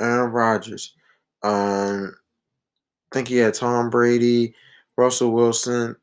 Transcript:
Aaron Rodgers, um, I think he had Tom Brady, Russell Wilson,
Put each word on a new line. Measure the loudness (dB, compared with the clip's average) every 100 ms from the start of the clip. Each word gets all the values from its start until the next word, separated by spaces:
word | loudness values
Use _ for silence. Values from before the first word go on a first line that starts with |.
Aaron | -2 0 0
Rodgers, | 0 2 0 -4 -14 -16 _ _ _ _ _
um, | -2 0 0 -2 -2 -4 -8 -14 _ _ _ _ _ _ _ _ _
I | -6
think | -2
he | 2
had | 2
Tom | 2 -2 0 0
Brady, | 2 2 4 2 2 0 -6 _ _ _ 0
Russell | 0 2 0
Wilson, | 2 2 0 -2 -4 -4 -8